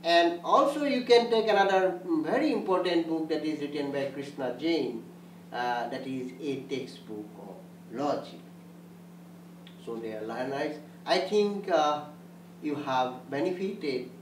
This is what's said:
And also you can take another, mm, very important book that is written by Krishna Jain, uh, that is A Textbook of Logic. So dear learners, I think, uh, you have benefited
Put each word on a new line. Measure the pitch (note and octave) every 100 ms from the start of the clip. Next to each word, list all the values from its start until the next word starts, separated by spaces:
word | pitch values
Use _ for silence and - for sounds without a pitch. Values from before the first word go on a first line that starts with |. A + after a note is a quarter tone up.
And | E3+ E3+ E3+ - A3
also | C4 C#4 D4 C#4+
you | B3
can | - A#3+ A3
take | A3+ G#3+
another, | G3+ G3 F#3+ F#3 F3 F3
mm, | D#3+
very | D3+ A#3 D#4
important | A#3 - F3+ F3+ E3+ E3
book | D#3+ D#3
that | D3+
is | D#3 D3
written | C#3+ D3 C#3
by | C#3 C#3
Krishna | C#3 C3 - B2+ B2
Jain, | D#3+ D#3+ B2 A2+ - - - - -
uh, | A#2+ B2 A#2+ A#2+
that | B2+ C3
is | C3 A#2+ -
A | D3+ C3 -
Textbook | C3+ - - - G#2 G#2+ - G#2
of | - - - - A#2
Logic. | C#3+ B2+ - - - - - - - - - - - - - - - - -
So | A2+
dear | A2+ G#2+
learners, | A2 A#2+ C3 C#3 D3+ D3 - - -
I | F#3
think, | F#3 G#3 G3+ G3 F#3
uh, | E3 D3+ D3 - - - - - -
you | D3+ C#3+
have | C#3 C3 B2+ B2 -
benefited | C#3 F3+ F3+ G3 - D3+ B2 - -